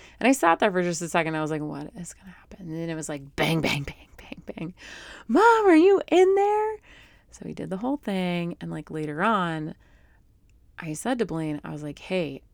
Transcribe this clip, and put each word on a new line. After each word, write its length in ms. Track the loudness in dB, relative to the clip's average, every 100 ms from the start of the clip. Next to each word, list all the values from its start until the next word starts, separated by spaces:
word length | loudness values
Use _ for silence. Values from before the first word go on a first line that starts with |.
| -20 -2
And 80 | 2
I 40 |
sat 280 | 4 4 4
there 120 | 2
for 100 | 2
just 200 | 0 -2
a 80 | -2
second. 260 | -2 0 -2
I 60 |
was 100 | -4
like, 100 | -4
"What 300 | -6 -10 -12 -14
is 180 | -16
gonna 180 | -18 -20
happen?" 360 | -20 -20 -16 -10
And 80 | -8
then 140 | -6
it 60 | -6
was 140 | -8
like, 260 | -10 -10 -4
bang, 260 | 0 0
bang, 220 | 0 -2
bang, 240 | -6 -12 -20 -20
bang, 240 | -18 -18 -14 -12
bang. 180 | -12 -12 -20 -20 -18 -16 0
"Mom, 380 | 4 6 6 6
are 100 | 8
you 260 | 8 6 4
in 280 | 6 6 6
there?" 420 | 4 2 -2 -6 _ -20 -20 _ _
So 140 | -16 -14
he 80 |
did 160 | -10 -8
the 80 | -6
whole 200 | -4 -4
thing. 600 | -4 -2 -2 -2 -4 -8
And, 120 | -10
like, 200 | -10 -8
later 300 | -8 -6 -2
on, 540 | 0 0 0 -4 -8 -12 _ _ _ _ _ _ _ _ _ -14
I 160 | -10
said 260 | -8 -4 -4
to 60 | -4
Blaine, 360 | -4 -6 -8
I 80 | -10
was 120 | -12
like, 160 | -12 -14
"Hey," 420 | -6 -6 -4 -10 _